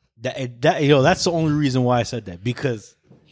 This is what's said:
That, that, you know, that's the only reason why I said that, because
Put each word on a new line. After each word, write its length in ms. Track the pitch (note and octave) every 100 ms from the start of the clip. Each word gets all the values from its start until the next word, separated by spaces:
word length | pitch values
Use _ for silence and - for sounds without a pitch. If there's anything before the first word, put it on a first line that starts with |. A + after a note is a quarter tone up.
| _ _
That, 400 | B2 C#3 B2+ A#2+
that, 200 | C#3+ D#3+
you 60 | C#3+
know, 140 | C#3+
that's 240 | C3+ F3+ -
the 60 |
only 180 | E3+ D#3+
reason 320 | D3 C#3+ B2+
why 160 | B2 B2
I 40 |
said 240 | A2+ A#2+ G2+
that, 140 | F2
because 540 | G#2 A#2+ C#3 A2+ - _ _ - _